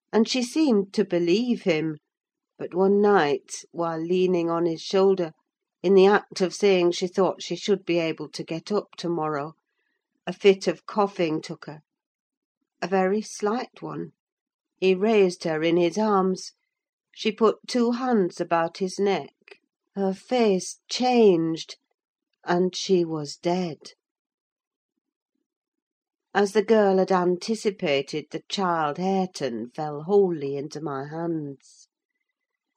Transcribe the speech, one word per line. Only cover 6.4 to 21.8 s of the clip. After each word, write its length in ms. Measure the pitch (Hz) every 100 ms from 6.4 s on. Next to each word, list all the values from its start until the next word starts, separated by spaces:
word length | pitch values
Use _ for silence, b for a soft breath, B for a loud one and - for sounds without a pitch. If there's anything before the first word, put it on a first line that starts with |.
of 140 | 175
saying 380 | - 202 180 175
she 160 | 175 185
thought 340 | - 175 -
she 140 | - 175
should 280 | - 196
be 140 | - 170
able 300 | 165 160 151
to 160 | -
get 260 | 165 165 -
up 240 | 202 -
tomorrow, 600 | - 170 170 156 147 156 - _ _ _ _ _ _ -
a 60 |
fit 360 | - 202 190 185
of 180 | 165 -
coughing 560 | 214 196 190 165 156
took 220 | - 156 -
her. 160 | 156 _ _ _ _ _ _ _ _ _ -
A 60 | 175
very 340 | 190 185 214
slight 640 | 208 - 208 240 240 -
one. 300 | 156 151 170 - _ _ _ _ _ -
He 180 | 190
raised 500 | 185 214 214 185 175
her 180 | 170 156
in 140 | 165 175
his 220 | 170 185
arms. 540 | 214 196 190 185 - - _ _ _ _ _
She 220 | - 220
put 340 | 214 220 - -
two 260 | 247 233
hands 480 | 240 254 226 170 -
about 380 | 170 170 165 -
his 200 | 185 185
neck. 600 | 202 175 - _ - - _ _ _ 196
Her 180 | 190
face 640 | 190 - 254 220 185 - - -
changed, 880 | - 254 240 214 170 165 165 - -